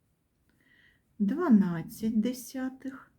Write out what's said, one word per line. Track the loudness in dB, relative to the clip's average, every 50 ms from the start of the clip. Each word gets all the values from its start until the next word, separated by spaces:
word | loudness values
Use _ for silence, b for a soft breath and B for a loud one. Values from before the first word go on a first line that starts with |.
| _ _ _ _ _ _ _ _ _ b b b b b b b b b b b b _ _ -2
дванадцять | 0 0 2 2 4 6 6 6 6 4 0 -4 -6 -8 -10 -6 -4 -2 0 0
десятих | 0 0 -2 -6 -10 -12 -10 -8 -8 -8 -8 -10 -12 -12 -12 -14 -16 -20 _